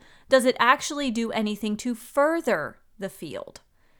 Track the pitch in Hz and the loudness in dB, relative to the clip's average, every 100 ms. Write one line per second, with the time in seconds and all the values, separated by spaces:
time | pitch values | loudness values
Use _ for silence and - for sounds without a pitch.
0 | - - - 262 254 - 233 285 - 294 | -14 -16 2 4 4 4 4 4 2 -4
1 | 285 226 226 220 214 208 214 214 247 233 | -2 -2 -2 -2 -2 -2 -4 -4 -4 -6
2 | - 285 294 330 320 180 131 - _ - | -6 0 2 2 0 0 -2 -10 _ -12
3 | 190 - 160 98 - - _ _ _ _ | -12 -10 -12 -10 -12 -18 _ _ _ _